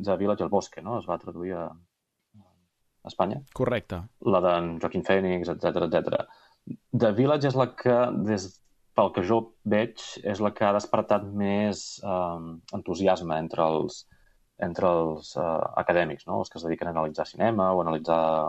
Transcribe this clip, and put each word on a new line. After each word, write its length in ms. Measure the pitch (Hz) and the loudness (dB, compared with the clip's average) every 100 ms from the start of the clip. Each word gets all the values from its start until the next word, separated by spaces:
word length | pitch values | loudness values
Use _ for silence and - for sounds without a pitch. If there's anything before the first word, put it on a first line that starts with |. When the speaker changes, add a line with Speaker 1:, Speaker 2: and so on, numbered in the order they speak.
Speaker 1:
The 160 | 101 90 | -2 0
Village, 280 | 101 104 | 0 0
El 40 | 85 | 0
Bosque, 300 | 98 - - | 0 -2 -8
no? 160 | 90 117 | -8 -8
Es 80 | 90 | -4
va 100 | 82 | -6
traduir 360 | - 87 92 | -8 -10 -8
a, 100 | 87 80 | -6 -8
a 1400 | 80 90 _ _ _ _ 107 _ _ _ _ _ _ - | -12 _ _ _ _ _ -20 _ _ _ _ _ _ -8
Espanya. 320 | - 95 135 135 | -2 -2 -2 -8
Speaker 2:
Correcte. 500 | - 123 120 - 90 98 _ | -4 -2 -2 -4 -8 -10 _
Speaker 1:
La 200 | - 95 | 2 4
d'en 380 | 90 85 85 82 | 4 2 0 -4
Joaquin 220 | 85 92 | -4 -2
Phoenix, 460 | 87 95 95 90 87 | 2 2 2 0 -2
etcètera, 380 | 82 85 87 85 | -2 -2 0 0
etcètera. 400 | 85 - - - - _ _ - 120 _ | 0 0 -2 -4 -16 _ _ -16 -16 _
The 200 | 120 113 | 0 2
Village 360 | 104 135 151 139 | 4 2 2 2
és 80 | 131 | 2
la 140 | 123 | 0
que, 220 | - 123 120 123 - 104 | 0 2 4 4 0 0
des, 320 | 104 95 - _ _ _ | -2 -4 -14 _ _ _
pel 160 | - 101 | 2 2
que 100 | - | 2
jo 160 | 90 113 113 _ | 2 0 0 _
veig, 320 | 107 104 117 - - - | 0 0 0 -6 -16 -8
és 180 | 101 101 | -6 -2
la 120 | 104 | -2
que 120 | - | 2
ha 80 | 104 | 2
despertat 520 | 101 - 110 104 104 | 2 2 0 2 0
més, 760 | 101 101 101 101 107 92 - - | 0 -2 0 2 0 -2 -8 -12
eh, 360 | 98 92 87 85 82 82 - 95 | -4 -2 -2 -4 -10 -14 -12 -10
entusiasme 640 | 90 85 95 92 85 78 | -6 0 2 2 0 -2
entre 240 | 80 - | -2 0
els, 400 | 80 80 76 - - _ _ _ _ - | 2 2 -2 -8 -18 _ _ _ _ -6
entre 260 | 92 85 92 | -6 0 2
els, 500 | 85 82 78 - - | 4 2 -4 -8 -4
eh, 240 | 85 80 - - | -2 -2 -2 0
acadèmics, 500 | - 87 82 71 - | 2 2 2 -4 -6
no? 100 | 104 | -6
Els 100 | 95 | -6
que 80 | 80 | -6
es 60 | |
dediquen 240 | 82 80 87 | -6 -4 -2
a 20 | |
analitzar 340 | 82 78 78 78 | -2 -2 -2 -6
cinema 460 | - 107 107 92 | 0 0 2 2
o 80 | 92 | 2
a 40 | 85 | 0
analitzar 340 | 78 82 82 80 80 | -2 2 2 4 2